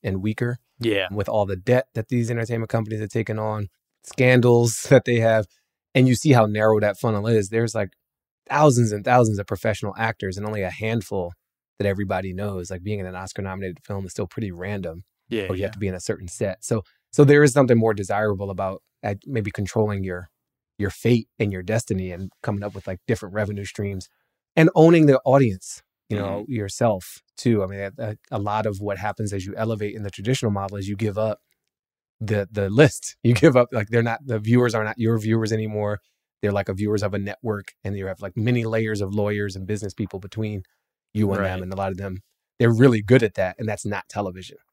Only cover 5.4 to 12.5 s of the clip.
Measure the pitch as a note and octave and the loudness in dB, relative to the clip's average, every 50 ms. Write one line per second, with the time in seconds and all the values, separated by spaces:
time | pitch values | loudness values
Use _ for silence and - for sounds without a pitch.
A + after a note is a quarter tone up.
5.4 | G#2+ - _ _ _ _ _ _ _ _ _ C3+ B2+ B2+ B2 - - D#3 C3+ A#2+ | 0 -2 _ _ _ _ _ _ _ _ _ 4 6 6 4 4 6 6 6 8
6.4 | A2 G#2+ G#2 G#2+ A2 A2 A2 G#2+ G#2 G#2 G2 - - A#2 A2 G2+ G#2 A2+ A#2 A2 | 6 4 4 2 4 4 4 4 4 0 0 0 -2 -2 0 0 0 2 2 0
7.4 | G2+ G2 A2 A2+ A#2 A2+ G#2+ A2 G#2 F#2+ - _ _ _ _ _ _ _ _ _ | 0 0 0 -2 -2 0 -2 -4 -4 -4 -6 _ _ _ _ _ _ _ _ _
8.4 | _ - C3+ D3 D3+ D3+ B2 A#2+ A#2 A2 G#2 G#2 G2 A#2+ B2 B2+ A#2+ A2 G#2 G2+ | _ -4 2 6 6 6 6 6 4 2 0 -2 0 2 4 4 4 4 2 -2
9.4 | G2+ - G#2 F#2+ - A2 G2+ - - G#2 - - A2+ A2 G#2 - G#2 F#2+ F2+ G2+ | -4 -6 -6 -4 -2 -2 -2 -2 -6 -8 -6 -4 -4 -4 -4 -4 -8 -8 -8 -6
10.4 | G#2 G#2+ G#2+ G#2 F#2+ F2+ D#2+ C#2+ G#2 A2 A#2 A#2 F#2+ - - G2 F2+ F2 F2 - | -8 -6 -4 -4 -4 -6 -6 -6 -4 -4 -4 -4 -4 -6 -6 -6 -6 -8 -10 -16
11.4 | _ _ _ _ _ _ _ _ G2+ G2+ G2 G2 G2+ F#2+ G2 F#2 F#2+ F#2+ F2+ F#2 | _ _ _ _ _ _ _ _ -2 -2 -2 -2 -4 -4 -4 -4 -4 -6 -8 -6
12.4 | G#2 G#2 | -8 -6